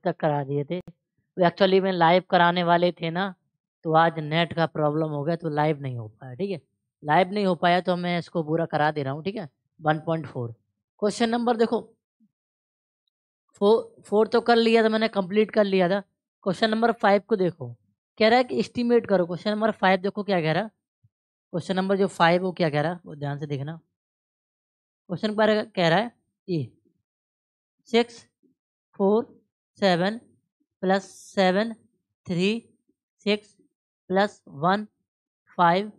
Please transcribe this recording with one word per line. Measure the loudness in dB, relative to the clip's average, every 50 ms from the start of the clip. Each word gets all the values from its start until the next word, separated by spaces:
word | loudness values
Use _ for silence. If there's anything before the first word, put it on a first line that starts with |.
| -4
तक | -6 -4 -2
करा | -2 -2 0 -2 -2
दिए | -4 -4 -6 -4
थे। | -6 -8 -10
वो | -10 -14 -20 _ _ _ _ _ _ _ -2 2 2
actually | 2 2 2 2 4 4 2
में | 2 0
live | 0 2 4 4 4 4 2 2
कराने | 2 4 4 4 2 2 2
वाले | 2 2 2 2 0
थे | -2 -2 -6 -6
ना, | -4 -4 -6 -6 -8 _ _ _ _ _ _ _ _ _ -6
तो | 0 2
आज | 4 4 4 2 -2
net | -6 -2 0 0 -2 -2 0
का | -2 -2
problem | -2 -2 -2 -2 -2 0 -2 -4 -4
हो | -4 -6 -4
गया, | -4 -6
तो | -4 -4 -4
live | -2 0 0 0 0 -2
नहीं | -6 -10 -8 -10
हो | -12 -12
पाया, | _ _ -18 -16 -10
ठीक | -8 -8 -8
है? | -8 -10 _ _ _ _ _ _ _ _ -2
Live | 2 4 4 4 2
नहीं | 0 -2 0
हो | 0 0
पाया, | 2 2 2 2 2
तो | 0 0 -2
मैं | -2 -2 -4 -4 -4
इसको | -6 -6 -6 -6 -4
पूरा | -2 -2 -2 -2
करा | -2 -2 0 0 0
दे | -2 -2 -4
रहा | -6 -6
हूँ, | -6 -8
ठीक | -8 -8
है? | -8 -12 -12 _ _ _ _ _ _
वन | -2 -2 -2 0
पॉइंट | 0 -4 -4 -4 -6
four। | -8 -10 -10 -10 -10 -10 _ _ _ _ _ _ _ _ -4
Question | -4 -4 -2 0 -2 -2
number | 0 -2 0 -2 0 0
देखो, | 0 0 0 -4 -6 -8 _ _ _ _ _ _ _ _ _ _ _ _ _ _ _ _ _ _ _ _ _ _ _ _ _ _ _ _ _ _ _ _ _ 0
फ़ो-, | 2 4 4 2 0 -6 _ _ -10
फ़ोर | -2 0 0 2 2
तो | 2 0
कर | 2 4 4
लिया | 4 4 4 4 4 4
था | 4
मैंने, | 2 0 -2 -2
complete | -2 -2 -4 -2 0 0 0 0
कर | 2 0 0
लिया | 2 2 2 2 2
था। | 0 -2 -6 _ _ _ _ _ _ _ -4
Question | -4 -2 0 0 -2
number | 0 0 0 0
five | 0 2 2 4 4 4 2 0
को | -2
देखो, | 0 0 -2 -2 -6 -14 -14 -14 _ _ _ _ _ _ _ _ 2
कह | 2 4
रहा | 4 4
है | 2
कि | 0 -2 -4
estimate | -4 -4 -4 -4 -2 2 2 0 2 2
करो। | 0 0 0
Question | -2 -4 -6 -4 -4
number | -4 -2 -2 -2
five | -2 0 2 2 2 2
देखो | 0 -4 -6 -6 -4
क्या | -2 -2 0
कह | 0 0
रहा | -2 -2 -4
है। | -6 _ _ _ _ _ _ _ _ _ _ _ _ _ _ _ _ -8
क्वेश्चन | -8 -6 -4 -4
नंबर | -2 0 0 0 0
जो | 0 -2
फ़ाइव | 0 2 2 4 4 2 0
वो | -4
क्या | -4 -2 -2 0
कह | 0 0
रहा | -2 -2 -6
है, | -8 -12
वो | -18 -14
ध्यान | -10 -8 -8 -8 -8
से | -8 -8
देखना। | -8 -8 -8 -10 -12 -14 _ _ _ _ _ _ _ _ _ _ _ _ _ _ _ _ _ _ _ _ _ _ _ _ _ -12
क्वेश्चन | -10 -6 -4 -4 0
पर | 2 2 2 2 2 -2 -4 -2
कह | 0 2 2
रहा | 2 2
है | 0 -2 _ _ _ _ _ _ _ -6
ये | -4 -4 -4 -6 _ _ _ _ _ _ _ _ _ _ _ _ _ _ _ _ _ _ _ _ _ _ _ -2
सिक्स | 0 0 0 0 -6 -20 -20 _ _ _ _ _ _ _ _ _ _ _ _ _ _ -2
फ़ोर | 0 2 2 2 0 -4 -12 _ _ _ _ _ _ _ _ -2
सेवन | 0 2 2 2 0 -2 -4 -6 _ _ _ _ _ _ _ _ _ _ _ -6 -2
प्लस | 0 0 0 -2
सेवन | -8 -20 -20 -20 -8 -2 0 2 2 2 0 -2 -4 -6 _ _ _ _ _ _ _ _ _ _ -6
थ्री | -4 -2 0 0 -2 -4 -8 _ _ _ _ _ _ _ _ _ _ _ -4
सिक्स | -4 -4 -4 -4 _ _ _ _ _ _ _ _ _ _ _ _ -4
प्लस | 0 0 0 0 -4 _ _ -20
वन | -12 -4 0 0 0 0 -2 -10 _ _ _ _ _ _ _ _ _ _ _ _ -2 2
फ़ाइव | 2 2 2 2 -2 -6 -12